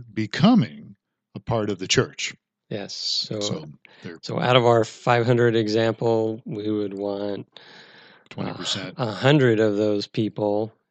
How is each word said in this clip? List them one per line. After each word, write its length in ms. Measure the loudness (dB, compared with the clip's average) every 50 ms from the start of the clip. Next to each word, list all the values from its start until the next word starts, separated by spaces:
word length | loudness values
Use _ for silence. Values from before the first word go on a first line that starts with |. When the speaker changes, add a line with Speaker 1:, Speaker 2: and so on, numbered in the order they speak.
| -14 -10 -6
Speaker 1:
becoming 840 | -6 -6 -4 0 4 6 6 8 6 4 2 -2 -12 -20 -20 -20 _ _ _ _ _ _ _ -18
a 40 | -12
part 300 | -6 -4 -2 -2 0 -2
of 100 | -4 -4
the 80 | -2 -2
church. 460 | 0 0 0 0 -2 -8 -10 -10 -10 -12 _ _ _ _ _ -12
Speaker 2:
Yes. 240 | -10 -10 -10 -10 -12
So, 460 | -10 -6 -6 -4 -4 -4 -4 -4 -4
Speaker 1:
So 260 | -4 -4 -4 -6 -8 -14 -18 -20 _ -20 -20 -18 -16
they're 160 | -16 -16 -14
Speaker 2:
so 180 | -10 -6 -4 0
out 160 | 2 4 4
of 100 | 6 6
our 180 | 6 6 4 4
five 420 | 0 -4 -6 0 2 2 2 2
hundred 300 | 2 2 4 4 4 2
example, 840 | 2 0 2 0 0 2 0 0 0 0 0 0 0 0 -2 -4 -8 -10
we 240 | -10 -10 -6 -4 -4
would 240 | -2 -2 -2 -4 -6
want, 540 | -6 -6 -6 -4 -4 -6 -6 -6 -8 -10 _ -20 -20 -20 -20 -20 -20 -20 -20 -20 -20 -20 -20 -20 _ _ -18
Speaker 1:
twenty 240 | -12 -10 -8 -8 -8
percent. 420 | -8 -8 -8 -8 -8 -8 -10 -8 -6
Speaker 2:
uh, 40 | -6 -6
a 40 |
hundred 480 | -4 0 2 4 4 4 4 4 4 4
of 180 | 2 2 2 0
those 280 | 0 0 0 -2 -4 -6
people, 680 | -4 -4 -4 -4 -2 -2 -2 -2 0 -2 -4 -6 -8 _ _ _